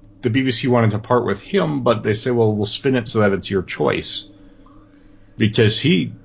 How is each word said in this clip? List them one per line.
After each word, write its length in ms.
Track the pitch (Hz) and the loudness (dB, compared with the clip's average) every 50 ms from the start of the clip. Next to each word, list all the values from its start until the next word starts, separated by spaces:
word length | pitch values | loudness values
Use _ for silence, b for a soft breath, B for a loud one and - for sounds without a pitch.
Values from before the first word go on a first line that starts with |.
| - - - - | -20 -20 -10 -6
the 80 | - 120 | -4 -2
B 120 | 110 135 | 0 0
B 80 | 131 131 | 0 0
C 160 | 120 - - 127 | -2 -2 0 2
wanted 240 | 123 120 113 107 | 2 4 4 2
to 60 | 107 107 | 0 0
part 240 | - - 123 120 - | 0 0 0 2 2
with 160 | 98 101 - | 0 -4 -6
him, 420 | - - 190 196 180 156 151 139 | -6 -4 -2 -2 0 -2 -2 0
but 200 | 120 123 113 107 - | 0 0 0 0 0
they 100 | 113 104 | -2 -2
say, 160 | 107 - 127 | -2 -2 -2
"Well, 240 | 123 117 113 110 107 | 0 2 2 2 0
we'll 120 | 104 104 | 0 -2
spin 280 | 101 - - - 139 131 | -4 -4 -2 0 0 0
it 140 | 123 113 - | 0 -2 -2
so 120 | - 110 | 0 2
that 120 | 104 101 | 2 2
it's 180 | 98 92 - - | 2 0 -2 -2
your 120 | 101 95 | -2 -2
choice." 640 | 90 - - - - 58 - 80 - - - - - - - - - - - - - - - - - b b b b b b b b b - - | -2 -4 -4 -2 -2 0 0 -2 -2 -4 -6 -8 -10 -14 -20 -20 -20 -20 -20 -20 -20 -20 -20 -20 -20 b b b b b b b b b -4 0
Because 420 | 113 107 - - 113 104 - - | 0 2 4 4 4 4 2 2
he, 320 | - 143 185 175 143 - - - - | 2 2 2 0 0 -4 -8 -14 -20